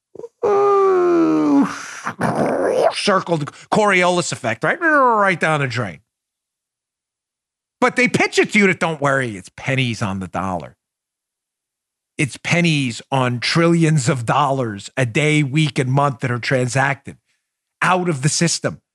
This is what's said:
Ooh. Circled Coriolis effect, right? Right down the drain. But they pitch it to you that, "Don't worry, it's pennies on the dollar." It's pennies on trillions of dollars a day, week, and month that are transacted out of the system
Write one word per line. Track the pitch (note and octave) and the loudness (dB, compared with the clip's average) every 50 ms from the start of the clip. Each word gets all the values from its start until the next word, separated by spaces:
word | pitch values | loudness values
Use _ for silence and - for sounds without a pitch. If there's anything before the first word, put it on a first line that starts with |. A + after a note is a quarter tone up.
| _ _ _ - A#4 A#4 _ - - | _ _ _ -18 -18 -18 _ -4 -2
Ooh. | G#4 G4+ G4+ G4+ G4+ G4+ G4 G4 F#4+ F#4 F4+ F4+ F4 F4 E4+ E4 D#4+ D#4 D#4 D4+ D4 C#4+ C#4 C4 - - - - - - - - - - - - - - - - - - - - - - - - - | 0 2 2 2 2 2 4 4 2 2 2 2 2 2 2 2 2 2 0 2 2 4 2 2 0 -2 -10 -14 -14 -14 -10 -10 -10 -6 -4 -4 -4 -2 -2 -2 -2 -2 -2 -2 0 0 0 0 -2
Circled | - - - G#3 G3 F#3+ - - E3+ D#3 D3 - - - - - | -4 -4 0 0 0 0 0 -2 -4 -4 -4 -8 -12 -14 -8 -2
Coriolis | - G#3 G#3+ G3+ F#3+ F3+ F3+ F3 F3+ F3 E3+ - | 0 2 4 4 4 4 4 2 2 0 -2 -4
effect, | - - - A2+ A2+ - - | -6 -6 -4 -4 -4 -2 -2
right? | E3 A3+ E4+ | -2 -2 0
Right | F4 D#4+ D4+ C#4+ C4 B3 A3+ G#3+ G3+ F#3+ F3+ - | 0 2 2 4 4 4 4 4 2 2 2 0
down | F#3+ D#3+ D#3 D3 | 0 0 0 0
the | C#3 | -2
drain. | B2+ A2+ B2 A#2 F#2+ D#2+ - _ _ _ _ _ _ _ _ _ _ _ _ _ _ _ _ _ _ _ _ _ _ _ _ _ _ _ _ _ _ _ _ _ _ _ - | -2 -4 -4 -6 -6 -8 -14 _ _ _ _ _ _ _ _ _ _ _ _ _ _ _ _ _ _ _ _ _ _ _ _ _ _ _ _ _ _ _ _ _ _ _ -2
But | B3 B3 - | 0 0 2
they | - A#3+ G3+ | 2 0 2
pitch | - - F#4 G4+ - F#4+ | 2 0 0 0 2 0
it | - - | 0 2
to | - G#3+ | 2 2
you | G3+ | 4
that, | F#3+ E3+ - | 4 2 0
"Don't | F#3 E3 D#3+ C#3 | -2 -4 -2 -2
worry, | C#3 C#3 C3+ C3+ B2+ A#2+ G#2 | -2 0 0 0 -2 -4 -8
it's | F#2 F2+ - - | -10 -14 -18 -16
pennies | - - - C3 C3 B2+ A#2+ A2 - | -10 -6 -2 -2 0 0 -2 -2 -4
on | A#2+ G2 F#2+ G2 | -4 -4 -4 -6
the | F#2+ E2+ | -6 -6
dollar." | - F2+ F#2 F#2+ F#2 E2+ C#2+ A#1+ - _ _ _ _ _ _ _ _ _ _ _ _ _ _ _ _ _ _ _ _ _ _ _ _ _ _ _ _ - | -6 -6 -4 -4 -6 -6 -8 -12 -20 _ _ _ _ _ _ _ _ _ _ _ _ _ _ _ _ _ _ _ _ _ _ _ _ _ _ _ _ -4
It's | D#3 A2+ - | -4 -4 -6
pennies | - - - E3 F3 E3+ E3+ D#3 C#3+ C#3 A#2+ A#2 - - - | -10 -4 -2 0 2 2 2 2 2 0 -2 -4 -8 -8 -2
on | C#3 C3+ B2+ B2 B2 A#2 | 0 0 0 0 -2 -2
trillions | - - - E3 E3+ E3+ E3+ E3+ E3 D#3 D#3 D#3 A#2 B2 | -4 -2 0 2 4 4 4 4 4 4 2 2 2 0
of | C#3 B2+ A#2 | -2 -2 -2
dollars | A2 B2+ C3+ D3 C3+ C#3 C3+ B2+ A2+ G2+ G2 - - - | 0 0 2 2 0 0 -2 -4 -4 -6 -10 -12 -8 -2
a | - C3 | -2 -2
day, | A#2 G#2+ D3+ D3 D3+ D3+ D3+ | 0 0 0 2 2 2 2
week, | D3+ C3 B2+ D#3+ D#3 D3 - - | 0 0 0 0 0 0 0 -2
and | C3 B2+ | -2 0
month | C3 C#3+ C#3+ C#3+ B2 - | 2 2 2 0 -2 -4
that | - B2+ | -6 -6
are | B2 A#2 | -4 -4
transacted | A2 - C#3+ B2+ B2 B2 - C3+ C3 C#3+ C#3 - - - E2 _ _ _ _ _ _ _ _ _ _ _ _ - | -4 -2 0 0 0 0 0 0 0 0 -2 -4 -10 -20 -20 _ _ _ _ _ _ _ _ _ _ _ _ -2
out | D#3+ E3+ F#3 F#3 F3+ F3 | 0 2 2 2 2 -2
of | E3 C3 | -2 0
the | C3 D3+ | 0 -2
system | - - F3 E3 - - - C3 - - _ _ _ | 0 0 0 0 -2 -2 -4 -6 -6 -8 _ _ _